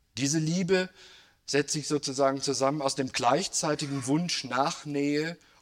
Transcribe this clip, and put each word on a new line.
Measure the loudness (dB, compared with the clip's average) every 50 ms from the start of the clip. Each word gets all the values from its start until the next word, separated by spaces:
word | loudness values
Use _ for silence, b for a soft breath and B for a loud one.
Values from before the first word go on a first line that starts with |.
| _ _ _
Diese | -2 -2 0 0 0
Liebe | 0 0 0 0 2 2 2 2 2 -2 B B B B B B B B B B _
setzt | -2 0 0 0 0
sich | -2 -4 -2 -2
sozusagen | -2 -2 -2 -2 0 4 4 4 4 2
zusammen | 0 -2 0 2 2 2 2 2
aus | 0 0 0
dem | -2 -4 -4
gleichzeitigen | -2 0 2 4 4 4 2 0 -2 -2 0 0 0 -2 -2 -4 -4 -4 0
Wunsch | 0 0 2 0 0 -4 -4 -4
nach | -2 0 0 0 0 -2 -4 -8
Nähe | -6 -2 -2 0 0 0 0 -2 -4 -6 b b b b b